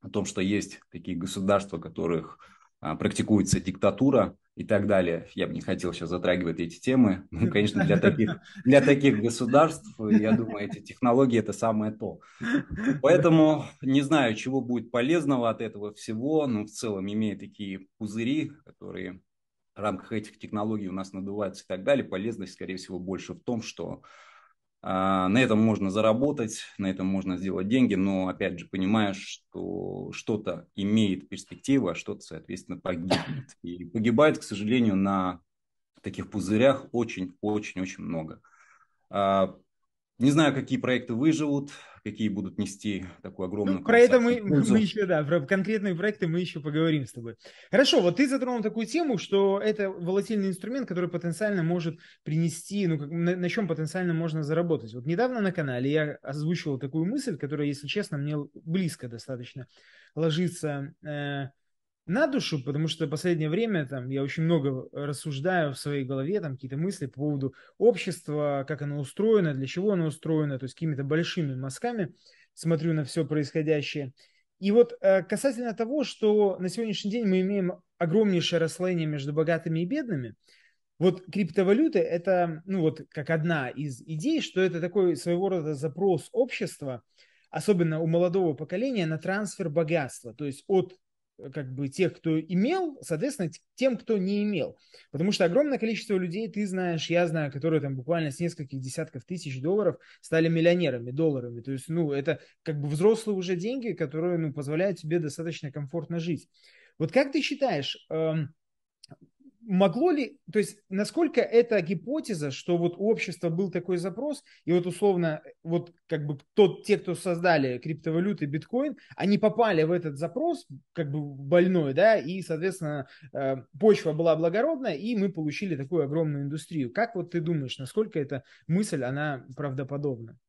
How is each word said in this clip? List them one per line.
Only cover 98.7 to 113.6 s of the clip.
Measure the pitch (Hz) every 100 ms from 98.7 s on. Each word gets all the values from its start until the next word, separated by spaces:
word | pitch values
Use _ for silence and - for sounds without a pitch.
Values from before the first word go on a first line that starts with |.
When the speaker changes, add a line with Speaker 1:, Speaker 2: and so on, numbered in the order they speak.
| 139
Speaker 2:
десятков | 131 151 156 131
тысяч | - 180 156 131
долларов | 139 202 196 - _ -
стали | - 160 165
миллионерами | 165 165 180 165 123 120
долларами. | 131 160 139 120 117
То | 117
есть, | 135 -
ну, | 160 160
это | 139 139 147 - _
как | - 151
бы | 143
взрослые | 147 196 226 220 196
уже | 180 185
деньги, | 190 262 233
которые, | 180 151 156 170 175
ну, | 160
позволяют | 139 139 156 190 180
тебе | 156 175
достаточно | 151 135 165 156 147
комфортно | 143 139 170 151 170
жить. | 165 180 - _ _ _ _ _
Вот | 165
как | - 277
ты | 302
считаешь, | - 285 262 160 139 - _
эм, | 160 160 160 147 _ _ _ _ _ - - _ _ - _
могло | 226 185 196 233 339
ли, | 302 240 - -
то | 214
есть | 202 - _
насколько | 190 202 - 320 247
эта | 220 226 233 214
гипотеза, | 160 185 - 302 311 185 147
что | 131 - 175
вот | 170 175
у | 202
общества | 220 - 170 170
был | 165